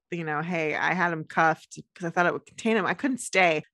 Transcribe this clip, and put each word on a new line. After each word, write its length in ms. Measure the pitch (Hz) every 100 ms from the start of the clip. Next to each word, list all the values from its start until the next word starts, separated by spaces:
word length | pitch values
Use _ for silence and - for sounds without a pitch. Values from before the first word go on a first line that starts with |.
| -
you 140 | 170
know, 180 | 160 151
"Hey, 320 | 170 170 156 131
I 200 | - 175
had 180 | 175
him 120 | 160 160
cuffed 540 | - 160 147 - 156 -
'cause 120 | - 170
I 40 |
thought 160 | 175 175
it 80 |
would 140 | 143 -
contain 300 | - 226 220
him. 100 | 160
I 80 | 180
couldn't 240 | 294 254
stay, 420 | - 190 180 156 -